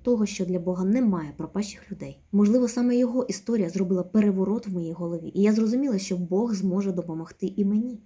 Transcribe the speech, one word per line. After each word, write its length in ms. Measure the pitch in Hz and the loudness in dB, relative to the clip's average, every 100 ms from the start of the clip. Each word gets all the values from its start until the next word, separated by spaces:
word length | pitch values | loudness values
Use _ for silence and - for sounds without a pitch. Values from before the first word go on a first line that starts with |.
того, 240 | 247 233 208 | 0 2 0
що 200 | - 180 | -2 -2
для 120 | 180 | -2
Бога 260 | 170 180 | -2 0
немає 500 | 190 240 233 175 151 139 | 2 2 2 0 -2 -8
пропащих 560 | 160 190 208 - - | -6 -4 -6 -8 -14
людей. 280 | 185 139 - _ | -12 -12 -14 _
Можливо, 360 | 202 208 247 240 | 2 4 4 2
саме 280 | 240 247 240 | 0 2 2
його 280 | 247 247 | 2 0
історія 440 | - 190 - 226 185 | -2 -4 -2 0 0
зробила 340 | 185 185 185 | 0 0 0
переворот 640 | 180 214 208 190 190 226 208 | 0 2 4 2 0 -2 -4
в 60 | |
моїй 200 | 180 165 | -6 -6
голові, 400 | 170 170 170 160 | -6 -6 -6 -4
і 80 | 185 | 2
я 100 | 202 | 4
зрозуміла, 460 | 220 220 247 277 196 | 4 2 0 0 0
що 180 | - 180 | -2 -4
Бог 380 | 170 185 240 | -2 0 0
зможе 380 | 196 190 185 196 | 0 0 0 0
допомогти 600 | 175 165 160 165 - 185 190 | -2 -4 -8 -10 -6 -4 0
і 80 | |
мені. 360 | 196 214 247 233 | 0 2 -2 -6